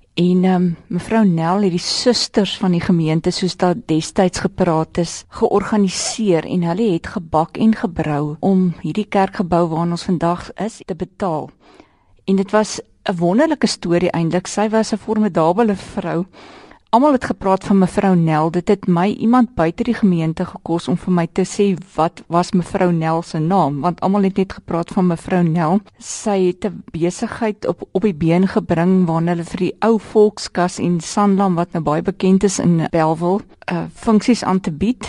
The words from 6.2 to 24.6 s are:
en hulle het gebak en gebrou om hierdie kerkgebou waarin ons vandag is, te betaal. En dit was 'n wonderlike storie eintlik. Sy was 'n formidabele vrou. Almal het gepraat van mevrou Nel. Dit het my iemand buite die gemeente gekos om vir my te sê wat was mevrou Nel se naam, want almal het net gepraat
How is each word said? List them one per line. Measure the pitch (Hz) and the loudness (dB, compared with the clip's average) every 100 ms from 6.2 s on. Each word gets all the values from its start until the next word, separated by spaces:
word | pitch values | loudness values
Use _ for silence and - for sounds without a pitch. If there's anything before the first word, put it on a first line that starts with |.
| 208 165 - | 0 0 0
en | 180 | -2
hulle | 170 180 226 | -2 0 0
het | 165 - | 0 -4
gebak | 202 160 156 165 - | -10 -2 -2 -2 0
en | 220 214 | 2 2
gebrou | 180 165 156 147 147 156 | -2 -4 -2 -2 -4 -2
om | 196 190 180 - | 2 2 2 -2
hierdie | 156 208 202 | -6 -4 -2
kerkgebou | 202 190 - 170 170 170 | 0 0 -2 0 0 0
waarin | 160 170 | 0 -2
ons | 170 | -4
vandag | - 165 170 175 - | -2 0 0 -4 -8
is, | - 214 - - | -10 -10 -10 -12
te | 156 | -10
betaal. | 180 - 190 151 131 - _ - - _ _ _ | -10 -6 -4 -4 -8 -16 _ -20 -20 _ _ _
En | - 196 | -2 0
dit | 196 | 2
was | 214 214 - - _ | 0 0 -6 -14 _
'n | - 175 | -6 -2
wonderlike | 170 220 320 294 226 | 2 2 2 2 -2
storie | - 175 175 180 | -2 0 0 0
eintlik. | - 165 180 - | 0 0 -2 -4
Sy | - 214 | -2 0
was | 220 214 | 0 0
'n | 208 | -4
formidabele | - 214 214 170 160 190 226 190 | -2 0 0 2 2 2 0 0
vrou. | - 202 175 170 185 - - - - - - 233 | -6 -8 -4 -4 -6 -10 -20 -20 -20 -20 -2 2
Almal | 294 | 4
het | 254 - | 2 0
gepraat | - 196 190 | -4 0 0
van | - 196 | 2 2
mevrou | 180 202 196 180 | 2 2 2 4
Nel. | 160 151 165 | 2 2 0
Dit | 175 170 | -2 0
het | 196 - | 0 0
my | 170 202 | 0 0
iemand | - 220 254 226 - | 0 2 2 2 0
buite | 165 170 | -2 -2
die | 240 | -4
gemeente | 214 202 170 160 160 180 | 0 2 2 -2 -4 -8
gekos | - - 165 - | -8 -4 -4 -2
om | 170 | -4
vir | - | 0
my | 175 165 | 0 0
te | - | -2
sê | 185 - 202 175 - - | -2 0 0 0 -4 -2
wat | 165 - - | -2 -4 -4
was | 170 180 185 | -2 0 -2
mevrou | 165 190 180 | -2 0 0
Nel | 170 160 165 | 0 -2 -2
se | 170 160 | -4 -4
naam, | 160 196 143 143 | 0 2 0 0
want | 170 165 | -4 -2
almal | 185 202 190 | 0 0 0
het | 190 | 0
net | 190 | -4
gepraat | - | -6